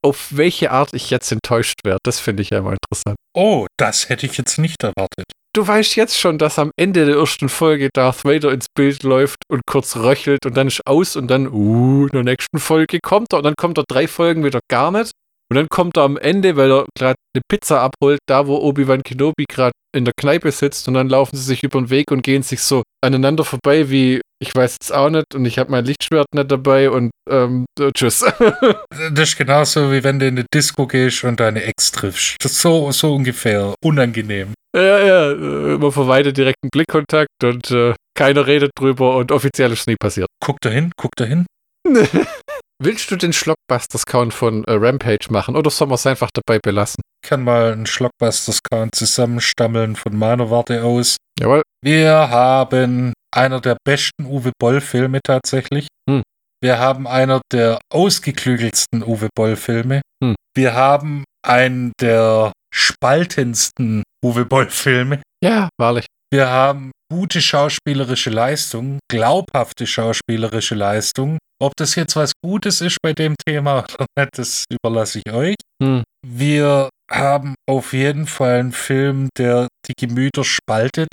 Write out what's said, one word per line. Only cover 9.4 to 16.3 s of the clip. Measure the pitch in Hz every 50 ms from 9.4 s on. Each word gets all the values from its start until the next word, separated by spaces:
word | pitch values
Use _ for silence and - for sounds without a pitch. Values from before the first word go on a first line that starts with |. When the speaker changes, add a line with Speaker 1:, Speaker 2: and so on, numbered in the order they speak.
| - _
Speaker 1:
und | - 127 -
kurz | - - 139 127 - -
röchelt | 120 110 123 135 - - 147 139 135 -
und | 131 120
dann | 135 135
ist | 135 120 - -
aus | - 135 160 185 - -
und | 156 131
dann, | 120 123 135 135
uh, | 131 113 107 104 104 113 117 123 131 135 139 143
in | 139
der | 139 135 120
nächsten | 123 127 127 - - -
Folge | 151 - - 160 160 160 156 - 180 -
kommt | - 185 208 233 - -
er | 160
und | 143
dann | 147 151
kommt | - - 170 170
er | 160 143
drei | _ 131 127 156
Folgen | 156 - - 170 170 165 160 151
wieder | 143 - 123 - _
gar | 127 120 131 160
nicht. | 190 208 233 226 - _ _ _ _ _ _ _
Und | 120
dann | 135 156
kommt | 156 - - 180 175 -
er | 170 143
am | 139 143
Ende, | - - 143